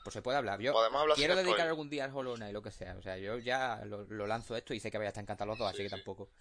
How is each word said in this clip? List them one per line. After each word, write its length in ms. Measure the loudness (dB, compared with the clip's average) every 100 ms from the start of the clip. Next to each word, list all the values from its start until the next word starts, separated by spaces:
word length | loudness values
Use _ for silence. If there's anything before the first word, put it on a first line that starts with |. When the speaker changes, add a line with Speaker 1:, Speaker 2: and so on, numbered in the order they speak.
| -10
Speaker 1:
Pues 80 |
se 80 | -6
puede 160 | 0 0
hablar. 240 | 2 0
Yo 100 | 4
Speaker 2:
Podemos 300 | 6 6 6
hablar 160 | 4 6
Speaker 1:
quiero 160 | 6
Speaker 2:
sin 40 | 6
Speaker 1:
dedicar 160 | 4 4
Speaker 2:
spoiler. 120 | 4
Speaker 1:
algún 200 | 0 -2
día 160 | -2 -2
al 100 | -2
Hollow 200 | -4 -4
Knight, 180 | -6
lo 80 | -6
que 100 | -8
sea. 240 | -10 -10 -8
O 60 |
sea, 160 | -8 -6
yo 220 | -4 -4
ya 420 | 0 0 0 -2
lo, 200 | -6 -8 -6
lo 200 | -4 0
lanzo 300 | -2 -2 -4
esto 180 | -4
y 60 | -4
sé 100 | -2
que 80 | -2
vais 100 | -2
a 20 |
estar 120 | -4
encantados 280 | -6 -4 -2
los 80 | 0
dos, 80 | 0
así 100 | 0
Speaker 2:
Sí, 60 |
Speaker 1:
que 60 | -4
Speaker 2:
sí. 60 | -4
Speaker 1:
tampoco. 340 | -8 -10 -12 -16